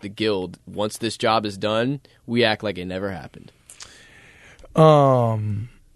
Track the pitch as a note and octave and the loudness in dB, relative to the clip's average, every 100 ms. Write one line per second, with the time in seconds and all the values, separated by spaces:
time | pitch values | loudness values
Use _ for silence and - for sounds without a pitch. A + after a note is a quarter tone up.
0 | G2+ G#2+ A2 G2 F2+ F2 - F#2 G#2+ - | -10 -4 -2 -2 -4 -12 -12 -6 -6 -4
1 | A2+ - A2+ A2 G#2+ G2 G#2 A2 B2 C#3+ | -8 -2 0 0 -2 -4 -4 -2 -2 -6
2 | _ _ - A#2 A2+ G#2+ G#2+ F#2 F#2 F#2 | _ _ -4 0 2 0 -4 -6 -8 -6
3 | G2 F2 C#2 - - _ - - - - | -6 -8 -14 -20 -20 _ -20 -20 -20 -20
4 | - - - - - - - - D#3 D3 | -20 -20 -20 -20 -20 -20 -4 4 6 8
5 | C#3 B2+ A#2 G#2+ G#2 G#2 A#2+ - _ | 6 4 2 0 -2 -4 -8 -16 _